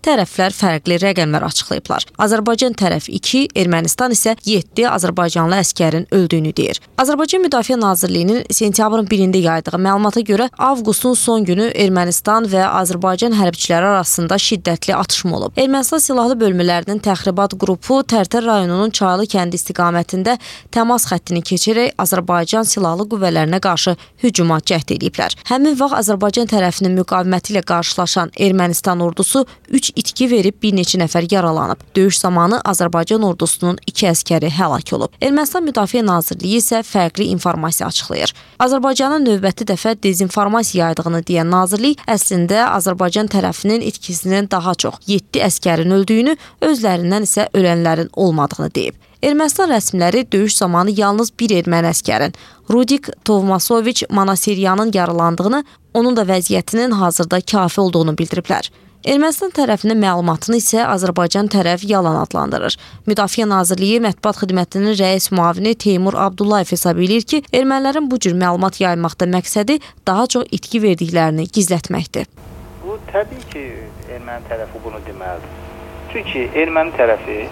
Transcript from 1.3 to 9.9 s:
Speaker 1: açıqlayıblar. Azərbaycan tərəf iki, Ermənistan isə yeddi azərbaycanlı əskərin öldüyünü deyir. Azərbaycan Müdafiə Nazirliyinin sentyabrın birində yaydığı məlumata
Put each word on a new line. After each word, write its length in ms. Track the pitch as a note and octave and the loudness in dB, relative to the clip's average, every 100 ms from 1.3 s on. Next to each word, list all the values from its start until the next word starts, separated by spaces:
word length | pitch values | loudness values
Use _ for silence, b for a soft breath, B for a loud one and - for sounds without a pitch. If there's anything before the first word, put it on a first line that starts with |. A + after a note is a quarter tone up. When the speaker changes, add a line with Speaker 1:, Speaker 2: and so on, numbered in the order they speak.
| D3+ - | 0 -2
Speaker 1:
açıqlayıblar. 640 | - - - - - - - G#3 | -4 -4 -6 -4 -4 -4 -2 0
Azərbaycan 480 | G#3+ G#3+ A3+ B3+ A3+ | 0 0 0 0 0
tərəf 320 | F#3 E3 - | 0 -2 -4
iki, 320 | - - C4 C#4 | -6 -2 0 0
Ermənistan 600 | - F3+ E3+ E3 - B3+ A3+ | 0 0 0 0 -2 0 0
isə 180 | A3 A3+ - | 0 -2 0
yeddi 380 | G#3 - - A#3+ | -2 0 -2 0
azərbaycanlı 720 | - F3+ F3 F3 E3+ E3 F#3+ | 0 -2 0 0 2 2 2
əskərin 460 | F3+ - E3 D#3+ - | 0 2 0 0 0
öldüyünü 400 | G3 E3+ E3 D#3 - | 2 2 2 0 -2
deyir. 240 | - - - - | -2 -4 -8 -2
Azərbaycan 460 | C4 C#4+ D4+ F#4 F4+ | 0 0 0 2 2
Müdafiə 320 | C4 - B3+ | 0 0 0
Nazirliyinin 640 | G#3 F#3 F#3 F3 F3 A#3 - | 2 0 0 0 2 0 -2
sentyabrın 580 | - G#3+ F#3+ G#3+ A3 G3 | -2 0 2 2 2 0
birində 320 | G#3 F#3+ F#3 | 2 2 2
yaydığı 400 | E3 E3 - F3+ | 2 0 -2 -2
məlumata 460 | F#3+ | 2